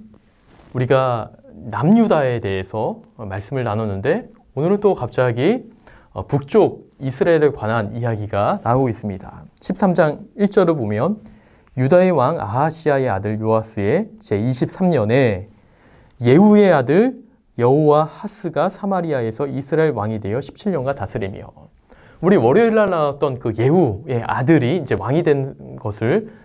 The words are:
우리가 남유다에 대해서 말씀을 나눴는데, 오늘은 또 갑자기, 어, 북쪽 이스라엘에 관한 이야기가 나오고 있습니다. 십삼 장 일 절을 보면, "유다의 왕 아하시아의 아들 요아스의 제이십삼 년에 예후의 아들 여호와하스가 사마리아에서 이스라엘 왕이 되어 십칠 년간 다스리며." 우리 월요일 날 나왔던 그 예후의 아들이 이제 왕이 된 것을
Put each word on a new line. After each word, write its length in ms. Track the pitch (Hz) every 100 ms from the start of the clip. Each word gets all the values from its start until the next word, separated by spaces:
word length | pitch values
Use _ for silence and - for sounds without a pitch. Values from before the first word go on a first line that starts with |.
| - - _ _ _ _ -
우리가 580 | 123 127 135 131 117 - - -
남유다에 880 | 85 80 104 156 226 220 165 135 120
대해서 580 | 101 95 95 110 127 226 - -
말씀을 480 | 104 98 101 135
나눴는데, 680 | 117 104 110 98 110 196 - - _ -
오늘은 260 | 160 202
또 140 | 202 190
갑자기, 800 | 120 - 127 117 147 247 - - _ - _
어, 160 | - 95
북쪽 580 | 143 139 220 156 - - -
이스라엘에 520 | 135 123 180 165 147
관한 440 | - 107 113 104
이야기가 680 | 113 117 110 101 101 110 196
나오고 240 | 113 123 135
있습니다. 560 | 107 104 92 - - - _
십삼 340 | - 185 196
장 260 | 175 160 147 - -
일 100 | 202
절을 280 | 202 175 160
보면, 420 | 107 104 147 214 - - _ _ _ -
"유다의 340 | 131 180 185
왕 280 | 165 123 165
아하시아의 720 | 101 113 156 160 - 139 131
아들 280 | 95 104 107
요아스의 720 | 110 110 110 - 101 156 220 -
제이십삼 720 | - 101 117 127 - - 185
년에 540 | 156 104 127 127 92 92 _ _ _ _ _ _ -
예후의 500 | 117 143 208 208 196
아들 460 | 156 120 160 247 - - _ _ -
여호와하스가 1120 | 120 139 151 147 156 - 208 - 175 151 175
사마리아에서 800 | 190 202 190 165 139 113 110 143
이스라엘 440 | 131 127 156 160
왕이 300 | 107 104 110
되어 180 | 98 113
십칠 320 | 143 - 208
년간 240 | 170 127 139
다스리며." 560 | 101 - 98 104 104 - 76 _ _ - - -
우리 160 | 165 196
월요일 380 | 113 156 233 220
날 140 | 208
나왔던 500 | 175 147 139 147 127
그 140 | 123 107
예후의 680 | 123 175 151 95 - 120 -
아들이 520 | - 131 165 120 175
이제 180 | 135 104
왕이 260 | 98 147
된 520 | 165 143 135 - 127 123
것을 560 | 107 101 113 185 220 -